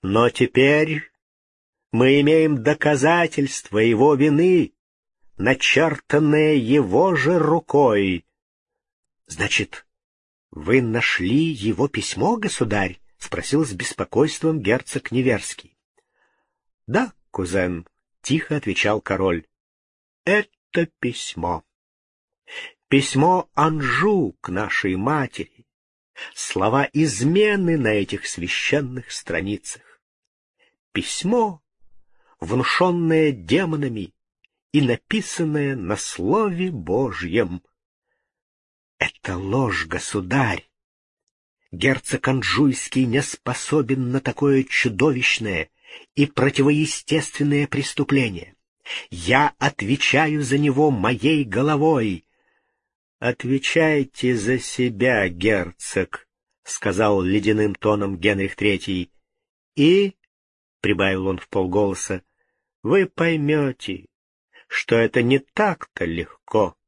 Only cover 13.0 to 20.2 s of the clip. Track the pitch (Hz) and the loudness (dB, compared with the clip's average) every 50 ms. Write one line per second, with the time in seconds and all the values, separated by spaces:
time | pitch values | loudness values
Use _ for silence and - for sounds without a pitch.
13 | - _ _ _ - - - 82 - - 135 147 160 127 101 87 - - - - | -20 _ _ _ -12 -10 -8 -8 -4 -2 0 0 0 -2 -4 -8 -8 -10 -6 -6
14 | 92 - - 113 143 156 - - - 160 160 156 107 95 117 131 - - - 131 | -8 -2 2 2 2 2 0 -2 -2 -2 -2 0 0 0 0 0 -2 -6 -10 -8
15 | - - 117 123 127 131 117 95 - - - - - _ _ _ _ _ _ _ | -8 -2 -2 0 2 2 0 0 -2 -10 -14 -14 -18 _ _ _ _ _ _ _
16 | _ _ _ _ _ _ _ _ _ _ _ _ _ _ _ _ _ - 117 196 | _ _ _ _ _ _ _ _ _ _ _ _ _ _ _ _ _ -2 0 0
17 | 262 226 _ _ _ _ - - 92 85 87 98 92 90 90 85 87 _ _ _ | 0 -2 _ _ _ _ -8 -6 -6 -2 0 0 0 0 -4 -8 -10 _ _ _
18 | _ _ _ _ _ - - 160 - - 156 147 - 107 92 - - 104 107 107 | _ _ _ _ _ -2 -2 -2 0 -2 -6 -4 -4 -4 -2 0 0 0 0 -2
19 | - - 98 92 95 95 87 82 - _ _ _ _ _ _ _ _ _ _ _ | -2 -4 -4 0 0 0 0 -2 -6 _ _ _ _ _ _ _ _ _ _ _
20 | _ _ _ _ | _ _ _ _